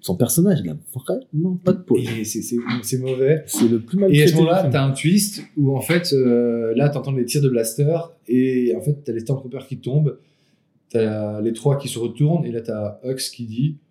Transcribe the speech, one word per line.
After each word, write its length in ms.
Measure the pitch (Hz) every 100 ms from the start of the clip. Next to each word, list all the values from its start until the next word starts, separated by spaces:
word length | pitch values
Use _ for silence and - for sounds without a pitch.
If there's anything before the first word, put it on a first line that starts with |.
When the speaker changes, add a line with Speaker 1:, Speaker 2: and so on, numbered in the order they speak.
Speaker 1:
son 160 | - 90
personnage, 420 | 120 165 196 123
il 60 | 87
a 60 | 78 - 131 - 233 -
vraiment 240 | 156 185 180
pas 160 | 185
de 100 | -
peau. 160 | - 117
Speaker 2:
Et 260 | 117 110
c'est, 180 | 107 113
c'est, 140 | - 120 120 123
c'est 160 | - 131
mauvais. 440 | 131 131 135 156 -
Speaker 1:
C'est 220 | - 113
le 120 | 113
plus 180 | 110 190
mal 140 | 196
Speaker 2:
Et 80 | 147
à 40 | 151
ce 60 |
Speaker 1:
traité 0 |
du 60 | 160 165
Speaker 2:
moment-là, 140 | 190
Speaker 1:
film. 100 | 139
Speaker 2:
t'as 120 | 135
un 60 | 135
twist 520 | 135 156 208 208 147 - 147
où, 200 | 135 131
en 40 |
fait, 320 | - 170 170
euh, 640 | 135 123 120 120 117 113
là, 140 | 117 143
t'entends 240 | 139 139
les 120 | 131 117
tirs 160 | 147
de 60 | 135
blaster 480 | 117 113 - 147 170 - _ -
et, 460 | 127 131 127 120 110
en 40 |
fait, 160 | 147 143
t'as 80 | 123
les 80 | 113
Stormtroopers 460 | 117 131 123 135 -
qui 80 | 123
tombent, 420 | 123 151 143 - _ _ _ _ _ _ _
t'as 520 | 117 110 107 107 107
les 100 | 113
trois 260 | 113 143 139
qui 100 | -
se 100 | 117
retournent 460 | 117 - 151 165 120
et 40 |
là, 80 | 117
t'as 360 | 113 107 104 -
Hux 260 | 127 131 -
qui 140 | -
dit 320 | 110 113 151 147 _